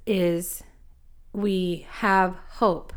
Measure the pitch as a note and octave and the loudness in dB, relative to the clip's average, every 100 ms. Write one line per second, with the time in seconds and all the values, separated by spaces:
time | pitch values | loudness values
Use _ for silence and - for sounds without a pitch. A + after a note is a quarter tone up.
0 | - G3 F3 E3+ F3+ - - - - - | -2 2 2 0 -4 -10 -16 -20 -20 -20
1 | - - - - G#3 F#3+ F3+ E3+ - - | -20 -20 -14 -4 0 0 0 -4 -8 -2
2 | G#3+ F#3+ F#3 F#3 - - A3 E3+ - | 2 4 4 0 -12 0 2 2 -4